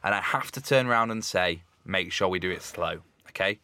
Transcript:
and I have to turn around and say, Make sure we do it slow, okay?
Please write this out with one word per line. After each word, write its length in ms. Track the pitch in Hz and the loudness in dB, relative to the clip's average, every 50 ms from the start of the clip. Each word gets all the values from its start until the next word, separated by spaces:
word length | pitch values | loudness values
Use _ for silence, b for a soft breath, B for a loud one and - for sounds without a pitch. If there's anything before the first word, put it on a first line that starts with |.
and 120 | _ - 101 | _ 0 0
I 60 | 101 | 0
have 300 | 95 - - 143 135 - | 0 0 -2 -2 -2 -4
to 100 | - - | -10 -12
turn 240 | 139 - - 135 127 | -2 2 4 4 4
around 240 | 123 120 117 113 113 | 4 4 2 2 2
and 140 | 113 110 107 | 0 -4 -6
say, 380 | - - 95 90 90 85 82 87 _ _ _ _ | -2 0 2 2 2 0 -2 -6 _ _ _ _
Make 280 | - 92 95 92 85 | -2 0 0 0 0
sure 160 | - - 98 95 | -2 0 0 2
we 100 | 92 92 | 0 0
do 120 | 87 92 | -2 -2
it 120 | 92 82 | -4 -4
slow, 380 | - - - - 87 82 82 82 - _ _ _ _ - | -8 -12 -6 -4 -4 -4 -4 -6 -10 _ _ _ _ -20
okay? 320 | - - 95 95 104 107 | -6 -2 -2 -2 -2 -4